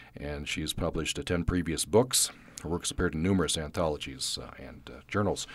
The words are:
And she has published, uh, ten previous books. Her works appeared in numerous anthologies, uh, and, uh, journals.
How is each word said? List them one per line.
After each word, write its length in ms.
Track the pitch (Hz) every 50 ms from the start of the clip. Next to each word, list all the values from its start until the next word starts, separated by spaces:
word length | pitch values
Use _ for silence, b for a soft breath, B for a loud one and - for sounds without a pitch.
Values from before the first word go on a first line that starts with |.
| B B B
And 320 | - 71 73 73 71 73
she 140 | - - 85
has 140 | 80 76 -
published, 440 | - 87 82 - 82 76 - - -
uh, 40 | 71
ten 220 | - 90 85 82
previous 420 | 80 87 90 85 82 78 73 -
books. 440 | - 80 110 131 131 - - - - B B B B B B -
Her 60 | 76
works 220 | 85 87 - -
appeared 240 | - - 90 87 78
in 80 | 80 80
numerous 340 | 92 98 92 82 73 -
anthologies, 840 | 82 78 76 - 92 85 78 76 71 - - 67 65 - - - - -
uh, 80 | - - -
and, 320 | - 127 - - - -
uh, 100 | - - - -
journals. 380 | - 101 104 95 78 - - B B